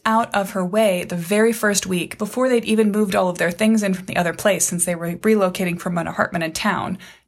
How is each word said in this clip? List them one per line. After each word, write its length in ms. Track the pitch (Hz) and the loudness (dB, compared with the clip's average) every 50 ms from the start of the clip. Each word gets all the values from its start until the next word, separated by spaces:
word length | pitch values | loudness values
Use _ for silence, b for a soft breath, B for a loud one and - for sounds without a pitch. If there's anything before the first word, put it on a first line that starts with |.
| - | -2
out 280 | 220 220 226 233 - - | 0 2 2 0 0 -2
of 160 | 202 196 190 | -2 -2 -2
her 120 | - 190 180 | -2 -4 -4
way 400 | 180 196 220 226 202 185 175 - | 0 2 2 2 2 2 -2 -4
the 120 | - 180 | -6 -6
very 380 | 175 165 170 208 208 220 233 226 | -6 -2 0 2 4 4 4 2
first 340 | 226 - 208 202 202 - | 2 0 0 0 0 0
week, 300 | 185 185 175 156 - - | -2 -2 -2 -4 -6 -6
before 320 | - 214 208 - 247 254 262 | -8 -8 -6 -2 0 2 2
they'd 160 | 247 233 220 | 2 2 2
even 260 | - 220 214 220 214 | 2 2 2 4 2
moved 240 | 196 214 214 190 202 | 2 2 2 2 2
all 140 | 202 190 180 | 2 2 0
of 80 | 175 | 0
their 140 | 180 165 175 | 0 0 -2
things 300 | 170 - 214 220 226 220 | 0 2 2 2 4 4
in 120 | 208 196 185 | 2 0 -2
from 120 | 185 185 | -2 -4
the 120 | - - | -4 -2
other 160 | 175 175 170 165 | -2 0 0 -2
place, 320 | - - 214 185 170 - | 0 0 0 2 2 0
since 200 | - 185 175 - | -2 -2 -2 -2
they 100 | 180 175 | -2 -2
were 180 | 165 170 170 170 | -4 -4 -6 -6
relocating 640 | 170 - 220 220 214 190 180 180 - 185 175 170 175 | 0 2 2 4 4 4 2 0 0 -2 -2 -2 -4
from 180 | - 185 175 | -4 -4 -4
an 100 | 170 165 | -4 -4
apartment 360 | 160 - - - - - 165 165 | -2 -2 -2 -2 0 -2 -4 -4
in 100 | 160 160 | -4 -4
town, 440 | - - 208 180 - - 180 185 B B B B B B | -2 -2 -2 -2 -2 -4 -6 -8 B B B B B B